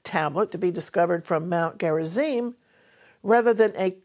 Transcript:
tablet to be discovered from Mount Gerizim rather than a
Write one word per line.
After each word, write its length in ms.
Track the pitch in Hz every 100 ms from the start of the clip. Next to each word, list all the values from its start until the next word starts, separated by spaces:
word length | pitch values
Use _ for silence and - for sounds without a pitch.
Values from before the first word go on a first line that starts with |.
| -
tablet 440 | 160 151 147 208
to 60 | 170
be 140 | 185
discovered 540 | 165 - 190 175 170 170
from 240 | 165 170
Mount 280 | 170 165 -
Gerizim 760 | 170 156 160 190 311 247 240 240 _ _ _ _ _ _
rather 320 | 196 233 233
than 200 | 220 214 -
a 220 | 190 185